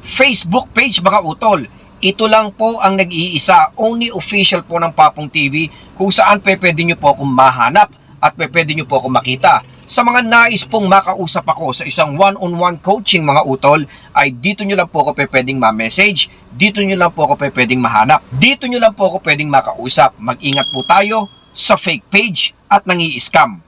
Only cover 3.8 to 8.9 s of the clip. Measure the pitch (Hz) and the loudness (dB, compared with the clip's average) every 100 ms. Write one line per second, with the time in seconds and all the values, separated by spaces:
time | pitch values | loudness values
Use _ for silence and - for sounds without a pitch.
3.8 | 220 233 233 196 - 202 185 185 165 165 | -4 -2 -6 -6 -4 0 0 0 -4 -4
4.8 | 165 160 156 147 151 165 139 147 160 - | -4 4 2 2 -8 -4 -2 -2 -6 -10
5.8 | - - 196 190 190 202 196 190 185 160 | -20 -4 -2 2 4 2 2 0 0 0
6.8 | 165 170 147 143 139 127 131 127 120 170 | -2 0 0 0 0 4 2 4 0 4
7.8 | 208 _ _ - 151 - 160 160 151 151 | 2 _ _ -4 -4 -2 -4 -2 -2 -4
8.8 | 123 | -2